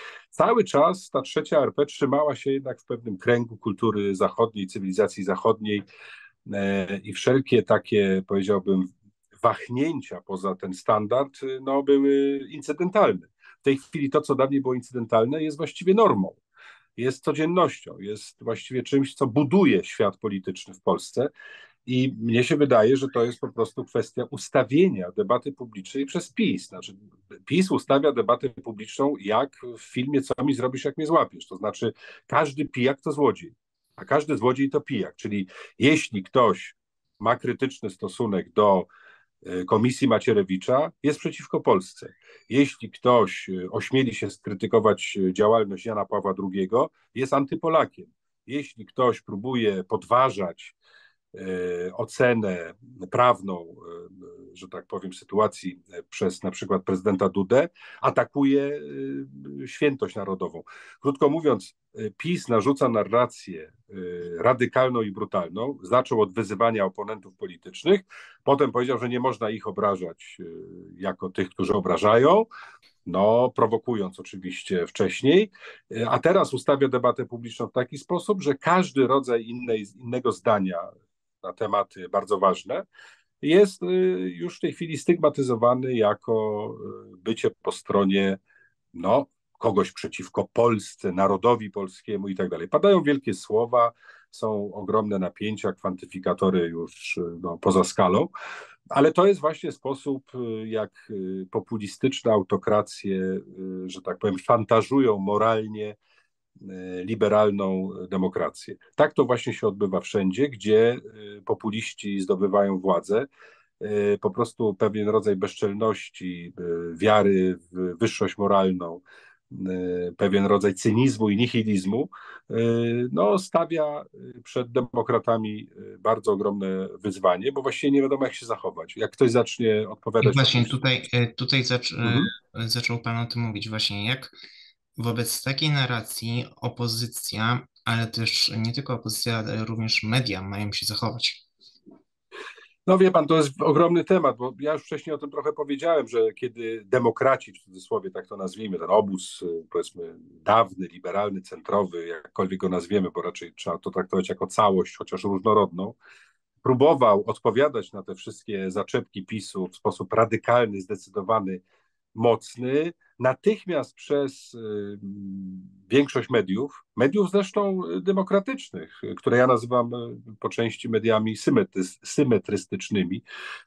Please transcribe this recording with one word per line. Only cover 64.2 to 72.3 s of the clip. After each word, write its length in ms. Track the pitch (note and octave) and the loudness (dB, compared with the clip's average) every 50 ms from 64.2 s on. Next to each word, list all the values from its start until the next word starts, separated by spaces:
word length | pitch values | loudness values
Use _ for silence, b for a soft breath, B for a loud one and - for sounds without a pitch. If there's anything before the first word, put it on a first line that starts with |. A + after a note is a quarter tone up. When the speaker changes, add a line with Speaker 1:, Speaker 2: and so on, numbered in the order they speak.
| F2 F2 F2 E2+ F2 | -10 -8 -6 0 2
Speaker 1:
radykalną 580 | A#2+ C3 A#2 B2 - - C3 C3 B2+ B2 A#2+ | 2 2 2 0 0 2 2 2 2 2 -2
i 100 | A2 G#2 | -4 -4
brutalną. 640 | F#2+ A2 G#2+ G2 - F#2+ E2+ D#2+ E2+ G#2+ A#2+ C#3 C#3 - | -6 -8 -8 -4 -4 -4 -4 -4 -6 -6 -6 -6 -6 -8
Zaczął 400 | F#2+ F2+ A#2+ B2+ B2+ - C3 A2 | -4 0 2 2 2 2 2 2
od 120 | G#2 F#2+ F#2 | 2 2 0
wyzywania 520 | A2+ G#2 F#2+ G#2+ F#2+ A#2 A#2 A2+ G#2 G2 | -6 -4 -4 0 0 2 2 2 2 -2
oponentów 500 | F#2 - - G2+ G#2+ A2 G2 F#2+ G2 _ | -2 -2 -6 -10 -10 -10 -12 -14 -20 _
politycznych, 640 | - G#2 F#2 F2 - - F#2 - - - E3 G3+ F#3+ - B B B B B B B - | -14 -14 -14 -14 -16 -18 -18 -14 -4 2 2 2 2 2 B B B B B B B 2
potem 280 | C3+ C#3 C#3 C3+ A#2 | 2 4 4 2 2
powiedział, 280 | A2 B2 B2 C3 B2+ A2 | 2 -2 0 0 -2 -2
że 100 | B2+ A#2+ | -2 -2
nie 100 | B2 A#2+ | -2 0
można 300 | B2 C3 A#2 - A#2 G#2+ | 0 -2 -2 -2 -4 -4
ich 180 | A2+ G2+ - | -4 -6 -8
obrażać, 680 | G#2+ F#2 G#2 G#2 G2+ G2 F2 F2+ E2 E2 _ - - - - | -8 -4 0 0 0 0 -2 -4 -10 -10 _ -20 -20 -18 -16
e, 40 | F2+ E2 E2 E2+ E2+ F2 F2 F2+ F2+ F2+ - | -16 -14 -14 -16 -16 -18 -18 -20 -20 -20 -14
jako 340 | F2 F#2+ F#2+ F#2+ - F#2+ F#2 | -8 -6 -6 -6 -6 -10 -8
tych, 200 | - - F#2+ - | -4 -4 -4 -4
którzy 240 | - - F#2 E2+ G#2+ | -4 -4 -2 0 0
obrażają, 720 | G2+ F2+ - F2 D#2+ G2+ G#2 A2+ A#2 C3 D#3 | 0 2 0 0 2 4 6 6 6 8 8